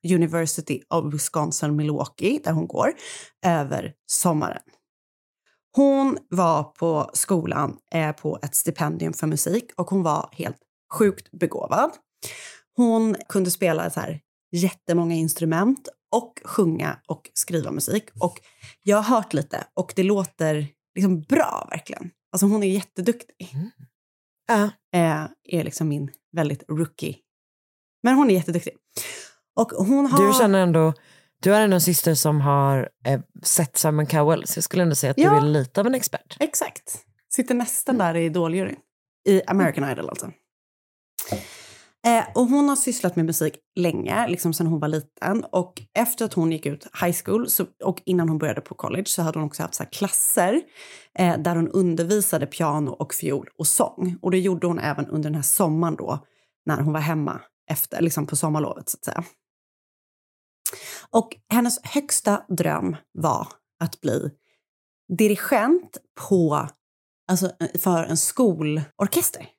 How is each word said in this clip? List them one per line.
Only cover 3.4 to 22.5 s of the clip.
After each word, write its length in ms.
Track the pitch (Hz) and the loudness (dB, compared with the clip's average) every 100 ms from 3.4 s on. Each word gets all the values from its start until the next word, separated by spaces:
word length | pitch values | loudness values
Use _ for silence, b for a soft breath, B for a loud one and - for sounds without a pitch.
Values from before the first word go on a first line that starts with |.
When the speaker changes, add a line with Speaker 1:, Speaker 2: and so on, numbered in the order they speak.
| 185 | 0
Speaker 1:
över 460 | 165 139 139 - - - | 0 -2 -6 -8 -14 -6
sommaren. 560 | - 185 151 - - _ _ _ _ _ _ _ _ _ _ _ - | -2 0 0 -2 -6 _ _ _ _ _ _ _ _ _ _ _ 4
Hon 420 | 277 277 269 - _ | 4 6 2 -2 _
var 320 | 175 170 156 | 0 2 0
på 480 | 147 _ 170 151 - | -2 _ -2 0 -2
skolan, 640 | - - 185 160 - 147 - _ | -4 0 0 0 -2 -4 -6 _
eh, 200 | 165 156 | -2 -2
på 260 | 151 156 - | -4 -6 -6
ett 120 | 147 | -4
stipendium 580 | - - 156 156 160 160 | -2 -2 -2 -4 -2 -6
för 140 | 160 156 | -4 -4
musik 440 | 156 - 202 240 - | -2 -2 -2 -4 -8
och 140 | 175 | -2
hon 120 | 190 | 0
var 260 | 165 147 - | 0 -2 -4
helt 260 | - - - _ _ _ | -10 -10 -10 _ _ _
sjukt 380 | - 113 - - | 2 2 2 -14
begåvad. 600 | - 175 - - 160 302 - _ _ B B B B B - | -4 -4 -4 -2 0 0 -4 _ _ B B B B B 2
Hon 400 | 240 226 226 196 - | 4 4 2 0 -2
kunde 220 | 202 180 | -2 0
spela 400 | - 185 160 170 | 0 0 0 -2
så 100 | 156 | -6
här 200 | - 160 _ _ _ | -8 -10 _ _ _
jättemånga 640 | 175 180 - - 170 170 | -2 -2 -2 -2 0 2
instrument 760 | 165 160 - 165 160 208 269 - _ _ | 0 0 0 0 2 2 0 -4 _ _
och 200 | 233 240 - | -4 -4 -18
sjunga 540 | - - 175 160 160 - _ | -6 0 2 0 -4 -6 _
och 220 | 156 - | -10 -8
skriva 360 | - - 170 - | -8 -4 -4 -4
musik. 340 | - - 214 - - | -6 -2 -2 -4 -4
Och 200 | 180 - B B B B | -4 -4 B B B B
jag 120 | 196 208 | 2 2
har 200 | 214 247 | 4 2
hört 160 | 196 | 2
lite 320 | 143 143 - - | -4 -2 -8 -8
och 180 | - 180 - | -6 -4 0
det 60 | |
låter 640 | 190 202 180 _ 160 151 147 _ _ | 2 2 -2 _ 0 0 -4 _ _
liksom 260 | - 190 175 | 0 2 2
bra, 460 | 151 294 - - - | 2 2 2 -2 -8
verkligen. 400 | - - - 175 _ _ | -12 -10 -14 -14 _ _
Alltså, 140 | 185 | 0
hon 160 | 196 | 2